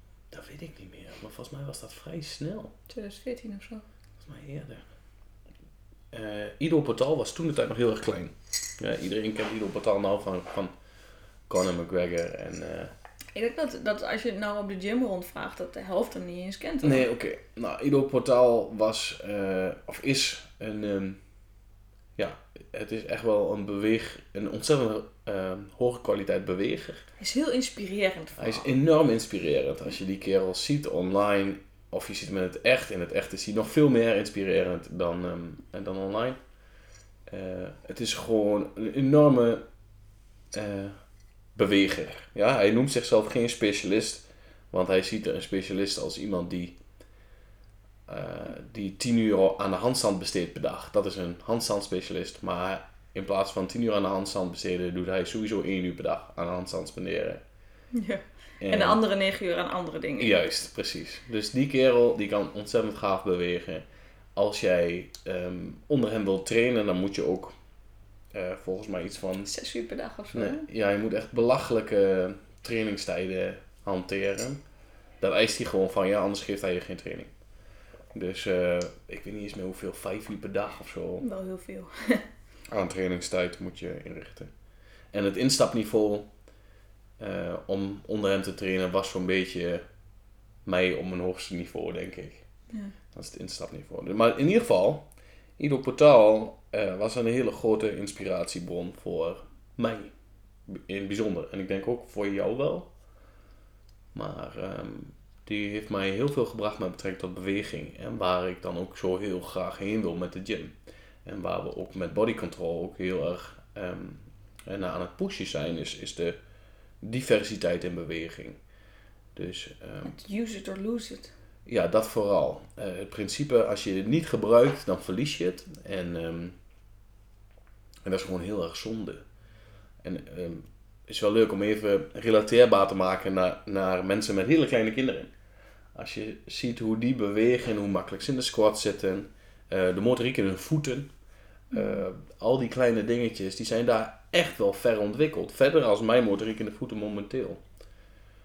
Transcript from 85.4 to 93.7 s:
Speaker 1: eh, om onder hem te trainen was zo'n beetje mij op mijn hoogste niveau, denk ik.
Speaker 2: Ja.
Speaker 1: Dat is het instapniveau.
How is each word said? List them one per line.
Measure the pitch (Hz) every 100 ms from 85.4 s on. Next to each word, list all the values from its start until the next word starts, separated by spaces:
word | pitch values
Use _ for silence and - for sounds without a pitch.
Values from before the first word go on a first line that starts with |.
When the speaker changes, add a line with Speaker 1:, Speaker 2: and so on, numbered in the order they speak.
| 127 - 117 117 107 110 107 104 104 - - - - - - - - -
Speaker 1:
eh, | 104 92 87 85 -
om | 98 98 101 -
onder | 107 98
hem | 98
te | 95
trainen | 92 95 92 92
was | 95 98
zo'n | 95 90
beetje | 95 92 92 87 85 - - - - - - - -
mij | - 90 92
op | 78 90
mijn | 90
hoogste | 90 92 - 90
niveau, | - - 82
denk | 85 95 -
ik. | - - - - -
Speaker 2:
Ja. | 220 202 - -
Speaker 1:
Dat | -
is | -
het | -
instapniveau. | - - -